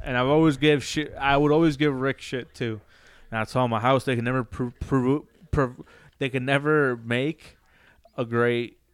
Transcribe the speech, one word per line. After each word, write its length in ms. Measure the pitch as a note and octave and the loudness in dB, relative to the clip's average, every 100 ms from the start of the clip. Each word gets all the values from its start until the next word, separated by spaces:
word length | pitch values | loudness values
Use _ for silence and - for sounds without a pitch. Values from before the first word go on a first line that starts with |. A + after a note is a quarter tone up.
and 140 | C#3+ B2 | -6 -2
I've 100 | C3 | 2
always 300 | D3+ D#3+ C3+ | 4 4 4
give 260 | D3+ D3 | 2 2
shit. 300 | - D#3 D3 - | 0 -6 -6 -4
I 160 | C3+ C#3 | 0 4
would 140 | D3 | 4
always 260 | D3+ E3 C3+ | 4 4 2
give 160 | D3+ C3 | 0 0
Rick 220 | C3+ - | -4 -4
shit 320 | - B2+ - | -8 -8 -8
too. 260 | - A#2+ G#2+ - _ - - - | -8 -6 -6 -12 _ -20 -20 -8
And 100 | A2+ | -6
I 40 | A2 | -2
told 200 | C3 B2 | 0 0
him 80 | |
Ohio 260 | A2+ B2 C3+ | 0 2 2
State 160 | C3+ A#2+ | 0 -2
can 100 | A#2+ | -2
never 180 | C3 A#2 | -2 -4
pro-, 280 | - B2 - | -6 -8 -8
pro-, 460 | - C3+ B2 D3 - _ - | -2 0 2 0 -4 _ -6
pro-, 240 | D3+ B2+ C3 - - - - | -2 -2 -4 -20 -20 -18 -8
they 120 | C#3 | -6
can 160 | B2+ B2+ | -4 0
never 500 | C#3 D3 D3+ C#3 A#2 | 0 2 2 2 0
make 640 | A#2 A#2+ D3 D#3 - - _ _ _ _ _ - | -2 -2 -2 -6 -14 -20 _ _ _ _ _ -8
a 80 | |
great, 560 | A#2 A#2 A#2+ A#2+ A#2 - _ | -4 0 2 0 -4 -12 _